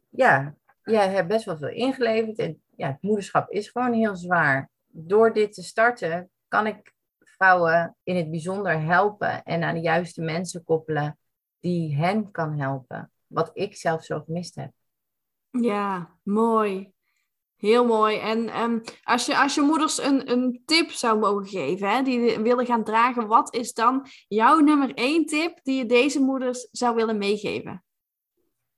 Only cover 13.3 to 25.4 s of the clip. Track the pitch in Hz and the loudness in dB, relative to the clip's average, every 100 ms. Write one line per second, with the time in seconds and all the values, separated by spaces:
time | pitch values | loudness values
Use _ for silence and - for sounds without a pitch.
13.3 | 156 - - 196 - 175 160 - 151 151 | -6 -4 -6 -8 -6 -4 -4 -4 -10 -8
14.3 | 165 175 - 131 _ _ _ _ _ _ | -8 -10 -12 -16 _ _ _ _ _ _
15.3 | _ _ 254 233 208 202 185 170 _ - | _ _ -4 -2 -2 -4 -6 -10 _ -4
16.3 | 208 226 226 208 190 196 _ _ _ _ | 0 2 2 0 -4 -10 _ _ _ _
17.3 | _ _ _ 208 233 247 220 214 208 208 | _ _ _ 2 4 4 4 2 0 -2
18.3 | 226 226 - 226 233 226 - - 240 240 | -2 -2 -2 -2 -2 -4 -10 -2 0 0
19.3 | 247 277 294 285 311 302 - 277 269 - | 2 2 2 2 2 0 -2 0 0 2
20.3 | 247 254 247 - 320 330 - 240 214 208 | 0 0 -4 0 2 2 -2 0 2 2
21.3 | 202 196 190 143 190 202 240 269 247 233 | 0 -4 -4 -4 -2 0 0 0 0 2
22.3 | - 220 247 247 233 214 220 240 247 214 | 2 2 2 2 0 0 2 2 0 2
23.3 | 233 285 - 226 - 226 262 277 - - | 4 2 -4 -6 0 0 0 -4 -14 -6
24.3 | 202 233 311 294 294 262 - 247 330 302 | 2 6 6 6 4 2 0 0 0 0
25.3 | 302 | 0